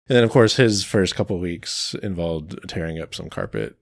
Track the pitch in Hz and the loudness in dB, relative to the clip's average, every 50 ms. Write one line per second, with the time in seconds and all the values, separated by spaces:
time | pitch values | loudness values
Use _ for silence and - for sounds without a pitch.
0 | _ - 131 120 117 113 - 135 113 110 - - 131 113 104 101 98 - - 110 | _ 2 4 6 6 6 6 6 6 6 6 4 4 4 4 2 -2 0 2 2
1 | 95 87 - - - - 101 87 90 87 85 82 - - - - - - - - | 2 2 0 -2 -4 -2 -4 -4 -4 -4 -6 -8 -8 -8 -8 -6 -6 -6 -8 -8
2 | - 104 95 85 85 85 82 80 76 82 95 - - 92 - 98 82 80 80 80 | -6 -6 -4 -4 -4 -2 -4 -4 -6 -8 -12 -14 -12 -10 -8 -6 -6 -6 -6 -8
3 | 80 - - - 85 82 - - - - - - 53 - - _ | -10 -10 -10 -12 -12 -10 -8 -8 -8 -6 -6 -6 -6 -8 -10 _